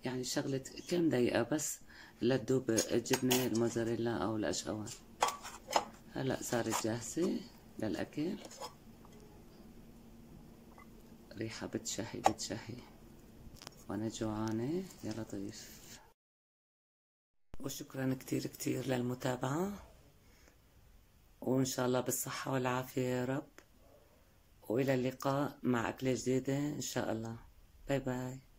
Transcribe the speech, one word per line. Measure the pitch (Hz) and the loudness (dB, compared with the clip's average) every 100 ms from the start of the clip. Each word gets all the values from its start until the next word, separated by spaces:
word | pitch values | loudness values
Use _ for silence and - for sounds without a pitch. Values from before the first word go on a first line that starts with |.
يعني | 127 127 | -4 -2
شغلة | 127 - 139 135 131 - - | 0 0 2 0 -2 -12 0
كم | 175 165 | 4 6
دقيقة | 127 120 104 | 6 6 4
بس | 117 151 - - - - - - | 4 2 0 -4 -10 -18 -18 2
لتذوب | 113 131 113 131 127 | 4 4 6 2 6
الجبنة | 110 - 117 117 127 127 127 127 | 4 6 2 4 2 4 4 4
الموزاريلا | 107 117 113 113 113 117 113 | 4 4 2 0 2 2 2
أو | 90 110 | 0 2
الأشقوان. | 85 - - 107 104 - - - - - - - - - - - - | 0 0 -2 -4 -4 -10 -16 0 0 0 -12 -14 0 0 0 -12 -10
هلأ | - 135 117 | -2 0 0
صارت | - 120 110 110 | 0 0 2 0
جاهزة | 113 117 117 - 185 247 - - - - | 0 -2 -2 0 2 2 -4 -16 -18 -4
للأكل. | 110 - - - 160 214 - - - - - - - - - - - - - - - - - - - - - - - - - - - - - | -2 0 -2 -2 -2 -2 -8 -12 -12 -12 -20 -20 -18 -18 -18 -18 -20 -18 -18 -18 -18 -20 -20 -20 -18 -18 -18 -20 -20 -18 -18 -18 -18 -20 -16
ريحة | 101 110 - 92 | -6 -6 -4 -4
بتشهي | 117 - - 107 104 | -4 -4 -4 -4 4
بتشهي، | - 104 - 107 - 117 - - - - - - - - - - - | 4 4 -4 -4 -6 -12 -12 -18 -18 -20 -20 -18 -16 -14 -16 -16 -6
وأنا | 98 110 | -2 -2
جوعانة | - 110 107 110 113 123 175 185 - | -2 -2 0 0 0 0 0 -4 -8
يا | - | -6
لطيف. | 110 110 104 98 110 - - - - - _ _ _ _ _ _ _ _ _ _ _ _ _ - - | -6 -6 -6 -6 -8 -14 -16 -16 -18 -20 _ _ _ _ _ _ _ _ _ _ _ _ _ -10 -6
وشكرا | 139 - 143 131 131 | -4 -6 -8 -2 0
كتير | 131 - 135 135 | 0 0 -2 -2
كتير | - - 131 127 | -4 -2 -2 2
للمتابعة، | 127 123 123 131 123 131 147 190 202 - - - - - - - - - - - - - - - - | 2 2 0 0 0 2 2 0 -2 -12 -20 -20 -20 -20 -20 -20 -20 -20 -20 -20 -20 -20 -20 -20 -6
وإن | - 131 | 2 4
شاء | 131 - 123 | 4 2 2
الله | 127 | 4
بالصحة | 120 123 - - - | 2 0 -2 -4 -2
والعافية | 131 123 127 131 - | 0 2 0 0 0
يا | 127 127 | 2 2
رب، | 123 135 - - - - - - - - - - - - - | 2 0 -2 -16 -20 -20 -20 -20 -20 -20 -20 -20 -20 -20 0
وإلى | 113 135 | 2 4
اللقاء | 135 123 131 139 139 143 - | 4 2 0 0 2 0 0
مع | 123 123 98 | 2 2 2
أكلة | - 131 | 0 2
جديدة | 123 127 131 131 139 | 2 4 2 2 0
إن | 147 143 | 0 -2
شاء | 131 - - | -4 -2 0
الله. | 113 113 113 - - - - - | 0 -2 -8 -12 -20 -20 -20 -2
باي | 139 | 0
باي. | 131 127 127 131 - | 0 -2 -4 -8 -14